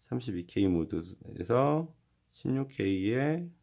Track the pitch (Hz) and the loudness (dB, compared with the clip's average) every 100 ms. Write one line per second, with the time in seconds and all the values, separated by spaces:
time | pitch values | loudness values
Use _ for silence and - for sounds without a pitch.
0 | _ 127 120 92 87 - 98 87 80 85 | _ -6 -4 -6 -4 0 4 4 2 -4
1 | 85 - - - 92 120 143 151 165 - | -6 -16 -16 -10 0 4 4 2 -2 -12
2 | _ _ _ - - 131 135 - 98 95 | _ _ _ -8 -2 -2 -4 -2 0 2
3 | 98 123 143 160 175 - | 0 0 0 -2 -4 -14